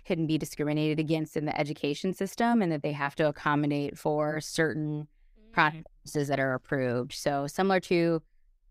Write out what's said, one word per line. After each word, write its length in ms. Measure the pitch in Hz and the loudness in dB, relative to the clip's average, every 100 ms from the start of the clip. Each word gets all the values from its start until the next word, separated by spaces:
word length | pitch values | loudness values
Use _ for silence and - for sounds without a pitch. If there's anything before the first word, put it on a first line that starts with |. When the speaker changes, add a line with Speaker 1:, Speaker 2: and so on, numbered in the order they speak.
| - | -4
Speaker 1:
couldn't 220 | 170 160 | -2 0
be 100 | 156 | 0
discriminated 600 | 156 - 147 151 156 151 | -2 -4 -2 0 0 0
against 380 | 151 160 156 - | 0 0 -2 -4
in 80 | 151 | -2
the 120 | - | -2
education 560 | 147 156 147 147 185 | -2 -2 -4 -2 -2
system, 480 | 180 196 - 233 233 | -2 -4 0 2 4
and 120 | 180 | 2
that 100 | 156 | 0
they 100 | 151 | -2
have 220 | 143 139 - | -2 -2 0
to 120 | 156 | 0
accommodate 680 | 147 156 147 147 147 143 156 | 0 0 2 2 0 -4 -4
for 440 | 156 151 151 151 | -2 0 0 -2
certain 680 | - - 160 123 151 151 151 _ - - | -4 0 2 0 -4 -4 -8 _ -20 -20
Speaker 2:
Mm. 140 | - | -4
Speaker 1:
practices 760 | - 156 156 160 - - 151 143 | 2 2 2 -12 -20 -6 -2 0
that 120 | 139 | 0
are 140 | 135 127 | 0 -2
approved. 580 | - 143 127 120 127 | -2 0 0 0 -4
So 340 | - - 143 143 | -4 -2 0 -2
similar 340 | - 190 190 | 0 2 2
to, 420 | - 175 170 165 - _ _ _ _ | 2 2 4 2 -4 _ _ _ _